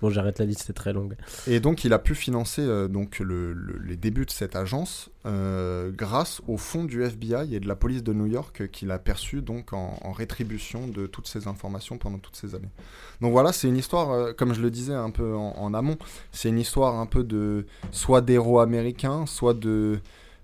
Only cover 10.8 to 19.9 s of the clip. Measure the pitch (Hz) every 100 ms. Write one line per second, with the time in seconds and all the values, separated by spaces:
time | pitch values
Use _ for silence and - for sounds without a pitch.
10.8 | 127 101 98 - - 107 101 95 98 98
11.8 | - 117 104 98 - - 101 90 95 -
12.8 | - - - - 120 120 151 180 131 127
13.8 | 127 175 151 123 120 117 123 113 117 117
14.8 | 127 139 110 107 113 107 104 - 104 107
15.8 | 139 156 - - - - 113 113 117 139
16.8 | 131 117 113 131 120 107 104 104 98 -
17.8 | - - - 131 123 123 117 120 117 117
18.8 | 120 123 135 151 151 - 120 117 110 107
19.8 | 107